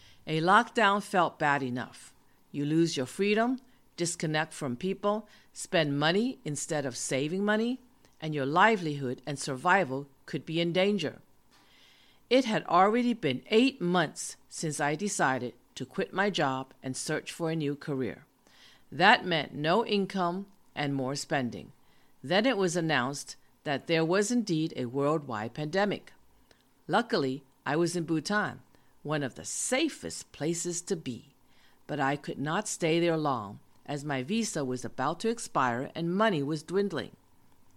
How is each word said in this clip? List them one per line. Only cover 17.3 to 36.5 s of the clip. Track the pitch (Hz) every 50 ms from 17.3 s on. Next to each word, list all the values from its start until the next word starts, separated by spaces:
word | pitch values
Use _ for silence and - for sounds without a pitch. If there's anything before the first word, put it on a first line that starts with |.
for | - - 170 160
a | 160
new | 165 151 143 147
career. | 143 - - 143 131 131 101 69 - - _ _ _ _ _ _ - - - - _ _ -
That | - 135 175 202 240 - -
meant | 185 170 156 - - -
no | 143 147 156 175 220 233
income | - 208 202 196 185 - 190 180 170 175 190 202 - - _ _ _ -
and | - 147 143
more | 143 135 127 127 143
spending. | 139 - - 160 139 127 117 107 90 65 - - _ _ _ _ - _ _ _ _ -
Then | 131 175 202 220
it | 269 247
was | 196 190 180 160
announced | 180 165 160 151 131 120 131 143 139 - - - - _ - _ _
that | - 156 143 127 -
there | - 170 160 160
was | 160 180 202 202 208
indeed | 240 247 208 - 165 156 156 160 -
a | - 127
worldwide | 117 123 139 139 143 156 165 143 135 117 104 110 117 -
pandemic. | - 151 151 160 196 208 208 156 - - - - _ - _ _ _ _ _ _ _ _ _ _ _ _ -
Luckily, | 156 208 233 - - 170 139 131 131 139 - _ _ _ -
I | 131 143
was | 160 175 165 170
in | 175
Bhutan, | 165 160 165 156 151 - 208 208 196 139 101 - - _ _ - _ _ _ - -
one | 147 151 151
of | 143 123 -
the | - 82
safest | - - - - - 247 262 330 294 - - - 82 - - - _
places | - - 143 160 175 165 - 175 170 160
to | - - 196
be, | 165 160 135 117 - - - _ _ _ _ - - _ - _ _ _
but | - 147 143
I | 139 135 143
could | 143 - - 156 -
not | 135 151 160 202 220
stay | - - - 175 160 160 170
there | 170 170 160
long, | 160 151 147 131 117 104 98 107 131 - _ - - -
as | - 147 147 139
my | 151 143 131 127
visa | 139 208 233 220 - - 160 143
was | 127 127 123 -
about | 110 - - 131 143 165 165
to | - 226
expire | 240 233 - - - 160 131 127 117 120 139 - -
and | - 170 170
money | 175 196 220 226 196 151
was | 139 139